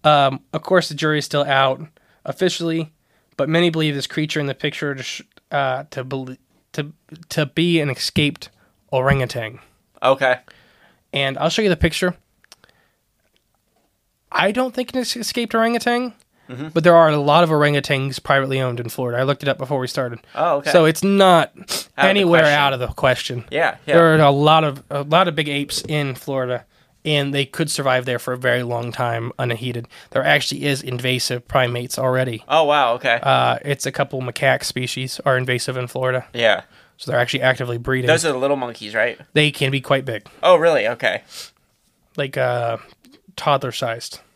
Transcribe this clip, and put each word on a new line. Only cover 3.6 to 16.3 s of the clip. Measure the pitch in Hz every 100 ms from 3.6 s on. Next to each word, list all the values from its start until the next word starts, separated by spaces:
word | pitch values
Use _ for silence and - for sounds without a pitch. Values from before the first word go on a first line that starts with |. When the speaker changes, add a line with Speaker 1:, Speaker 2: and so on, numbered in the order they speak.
| 175
Speaker 1:
believe | 160 156 139
this | -
creature | - 156 151
in | 139
the | 131
picture | 151 - 147 135
to |
sh-, | 123 - - _ _
uh, | 147 135 127 151
to | -
bel-, | 131 135 131 131 _ _ _
to, | - 147 - _ 160 -
to | - 143
be | - 175 165
an | 147
escaped | 127 - - 143 - - _ _ _ _
orangutan. | 131 131 139 123 123 110 131 _ _ _ _
Speaker 2:
Okay. | 127 135 135 123 _ _ _ _ _ _ _
Speaker 1:
And | 139 139 135
I'll | 156
show | -
you | 214
the | 170
picture. | 170 - 180 - _ _ _ - _ _ _ _ _ _ _ _ _ _ _ _ _ _ _ _ _
I | - 185
don't | 220 254
think | 254 247 254
it's | 240 240
escaped | 220 - 233 226
orangutan, | 226 233 240 240 247 - _